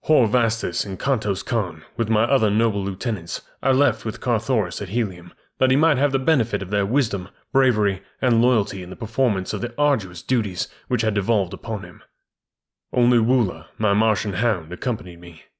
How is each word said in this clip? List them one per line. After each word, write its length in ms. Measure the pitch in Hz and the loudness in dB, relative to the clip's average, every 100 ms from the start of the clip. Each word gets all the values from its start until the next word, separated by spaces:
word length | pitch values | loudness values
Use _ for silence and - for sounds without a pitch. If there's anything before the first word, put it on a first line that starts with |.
Hor 260 | - 156 113 | 4 2 4
Vastus 580 | 123 117 110 95 - 101 | 2 0 -2 -4 -4 -6
and 140 | 95 | -4
Kantos 440 | 139 123 107 95 | -2 -2 0 -4
Khan, 400 | - 120 95 82 - - | -2 -2 -2 -8 -14 -4
with 120 | 113 | 0
my 140 | 110 | 2
other 280 | 120 135 107 | 2 2 2
noble 320 | 104 117 101 | 2 2 0
lieutenants, 580 | 98 95 120 104 85 - _ _ | -2 -4 -4 -4 -6 -12 _ _
I 80 | 135 | 0
left 340 | 131 139 110 113 | 2 2 0 -6
with 160 | - | -4
Carthoris 580 | - 113 - 127 92 - | -2 -2 2 0 0 -4
at 80 | 92 | -4
Helium, 440 | 110 107 90 87 - _ _ | -2 -2 -4 -14 -20 _ _
that 140 | 127 | 2
he 60 | 135 | 4
might 200 | 160 131 | 2 2
have 140 | 139 | 2
the 80 | 131 | 0
benefit 420 | 131 151 - 101 | 2 2 2 -2
of 80 | 92 | -2
their 160 | 101 98 | -2 2
wisdom, 440 | 135 123 98 87 _ _ | 0 0 -4 -6 _ _
bravery, 520 | 135 131 107 101 95 - _ | 2 2 4 0 0 -10 _
and 200 | 127 113 | 2 4
loyalty 420 | 120 120 101 98 | 4 4 0 -6
in 80 | 90 | -8
the 40 | 92 | -8
performance 580 | 107 - 127 98 92 | -6 0 2 0 -2
of 80 | 104 | -6
the 120 | 117 - | -6 0
arduous 440 | 147 131 95 90 | 0 0 -4 -12
duties 460 | - 127 101 92 - - _ | 0 0 0 -6 -10 -12 _
which 140 | 120 | -2
had 140 | 113 101 | 0 0
devolved 380 | 98 110 90 | 0 0 0
upon 300 | 90 - 104 | -6 -6 -6
him. 200 | 92 82 - _ _ _ _ _ _ _ _ | -6 -14 -20 _ _ _ _ _ _ _ _
Only 240 | 127 120 123 | 2 4 4
Woola, 480 | 113 127 101 - - - | 4 2 2 -4 -14 -2
my 160 | 107 | 0
Martian 400 | 101 110 104 107 | 2 2 2 -2
hound, 380 | 92 117 95 80 | 0 0 0 -4
accompanied 480 | 87 131 113 90 85 | -6 -4 -4 -6 -12
me. 240 | 87 82 - | -14 -16 -20